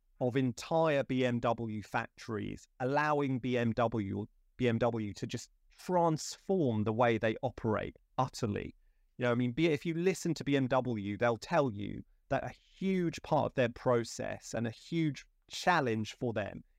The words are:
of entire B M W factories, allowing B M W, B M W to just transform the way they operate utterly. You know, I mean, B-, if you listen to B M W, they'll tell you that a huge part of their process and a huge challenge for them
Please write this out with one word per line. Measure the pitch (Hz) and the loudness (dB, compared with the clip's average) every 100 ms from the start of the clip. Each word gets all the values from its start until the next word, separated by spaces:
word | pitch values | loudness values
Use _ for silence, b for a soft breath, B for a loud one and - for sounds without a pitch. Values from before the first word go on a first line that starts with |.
| _ - | _ -4
of | 127 131 | 0 2
entire | 131 - - 160 160 139 | 0 -2 0 2 4 2
B | - 131 | 2 2
M | 127 120 | 2 2
W | 120 117 113 107 | 0 0 -4 -6
factories, | - 123 113 - - 104 101 104 - - | -4 -4 -4 -8 -8 -6 -6 -10 -14 -6
allowing | 127 143 151 147 139 127 | -2 0 2 2 0 0
B | 127 123 | 0 2
M | 117 | 2
W, | 117 117 117 98 101 107 _ _ - | 2 0 0 -2 -4 -6 _ _ -2
B | 123 | 0
M | 113 | 2
W | 120 113 104 | 2 0 -4
to | 98 110 | -6 -8
just | 120 - _ _ - | -8 -12 _ _ -12
transform | - 180 170 156 - - - 190 135 107 | 0 4 4 2 -4 -8 0 2 2 2
the | 107 | 2
way | 110 120 110 | 4 4 4
they | 113 113 | 2 0
operate | 120 - 113 98 92 - _ - | -4 -2 0 0 -2 -10 _ -2
utterly. | 131 - 110 98 - - _ _ _ - | -2 -2 -2 -2 -6 -12 _ _ _ -4
You | |
know, | 123 | 0
I | |
mean, | 120 123 | 2 0
B-, | 120 165 | 2 0
if | 143 | 0
you | 170 | -2
listen | 160 185 170 170 | -2 0 0 -2
to | 147 | -2
B | 123 139 | 0 2
M | 127 | 2
W, | 131 123 110 101 104 | 2 0 -2 -4 0
they'll | 120 113 | 0 0
tell | - 165 135 | 0 2 2
you | 101 101 104 - _ - | 0 -6 -8 -12 _ -4
that | 131 | -4
a | 127 - _ - | -4 -12 _ -6
huge | 190 185 165 - | -2 0 0 -4
part | - 151 113 | 0 0 2
of | |
their | - 120 | 2 0
process | - 131 120 113 - 104 101 - 120 | 0 2 2 0 -6 -6 -8 -8 -6
and | 113 | -6
a | |
huge | - - 165 156 139 - _ - | -6 -6 0 0 -2 -10 _ -14
challenge | - 185 170 127 110 107 - | -4 2 2 2 0 -2 -4
for | 127 | -4
them | 110 98 87 - | -4 -6 -8 -16